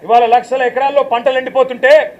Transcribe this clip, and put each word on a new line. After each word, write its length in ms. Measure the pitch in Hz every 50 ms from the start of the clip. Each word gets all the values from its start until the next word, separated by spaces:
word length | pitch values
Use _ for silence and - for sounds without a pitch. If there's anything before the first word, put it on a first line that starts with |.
| 151
ఇవాళ 220 | 175 226 240 240
లక్షల 360 | 226 233 247 240 - 254 262
ఎకరాల్లో 420 | 254 240 233 254 269 277 285 285 262
పంటలు 340 | - 226 240 240 277 262
ఎండిపోతుంటే 760 | 254 254 262 262 269 254 254 254 226 254 262 294 311 277 208 -